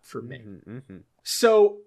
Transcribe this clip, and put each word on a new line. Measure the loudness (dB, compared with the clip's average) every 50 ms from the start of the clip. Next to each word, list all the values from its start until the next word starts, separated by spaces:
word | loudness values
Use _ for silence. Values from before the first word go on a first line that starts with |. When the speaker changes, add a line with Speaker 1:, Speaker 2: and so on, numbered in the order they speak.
| _
Speaker 1:
for | -18 -16 -14 -14
me. | -14 -16 -18
Speaker 2:
Mm-hmm, | -18 -18 -20 -20 -18 -18 -18
mm-hmm. | -18 -18 -18 -20 -20 -20 _ _ _ -12
Speaker 1:
So, | -8 -2 0 2 4 6 6 4 4 2 -2 -14